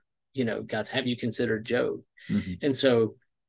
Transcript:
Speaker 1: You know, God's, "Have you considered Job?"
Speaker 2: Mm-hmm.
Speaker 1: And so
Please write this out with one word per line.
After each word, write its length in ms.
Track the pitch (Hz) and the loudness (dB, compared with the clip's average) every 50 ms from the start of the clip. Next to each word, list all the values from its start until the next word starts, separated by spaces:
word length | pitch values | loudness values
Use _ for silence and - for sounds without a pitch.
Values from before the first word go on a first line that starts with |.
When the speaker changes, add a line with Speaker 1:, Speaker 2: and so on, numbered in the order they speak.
| _ _ _ _ _ _ | _ _ _ _ _ _
Speaker 1:
You 120 | - 135 123 | -4 -2 -2
know, 180 | 113 104 107 | -2 -2 -4
God's, 280 | 110 110 - 107 104 - | -6 -4 -4 -4 -4 -2
"Have 160 | - 127 127 | -4 -2 -2
you 100 | 123 120 | -2 -2
considered 480 | 117 - 117 110 - 127 113 110 107 110 | -2 -2 -4 -2 0 0 0 0 -2 -2
Job?" 340 | - 117 123 123 110 - - - _ _ - - - | -2 0 0 0 0 -2 -6 -10 _ _ -16 -6 -2
Speaker 2:
Mm-hmm. 220 | - 101 - 92 90 - | -2 -2 -2 -4 -4 -2
Speaker 1:
And 120 | - 147 131 | -2 0 2
so 400 | - - 135 123 117 113 107 - - _ _ _ _ _ | 4 4 4 6 6 4 2 0 -6 _ _ _ _ _